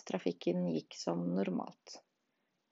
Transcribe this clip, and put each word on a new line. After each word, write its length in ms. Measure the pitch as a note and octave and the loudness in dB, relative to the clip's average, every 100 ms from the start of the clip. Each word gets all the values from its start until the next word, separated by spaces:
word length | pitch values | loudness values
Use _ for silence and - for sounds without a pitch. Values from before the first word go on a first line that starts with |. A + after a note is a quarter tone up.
trafikken 600 | - F#3 F3 F3 - F3 F3 | -4 -2 0 0 2 2 2
gikk 280 | D#3+ - - | 0 -2 -4
som 220 | - E3+ F3 F3+ | -2 0 2 2
normalt. 640 | G3 - - - - - - _ _ _ _ _ - | 2 0 -4 -10 -16 -18 -18 _ _ _ _ _ 2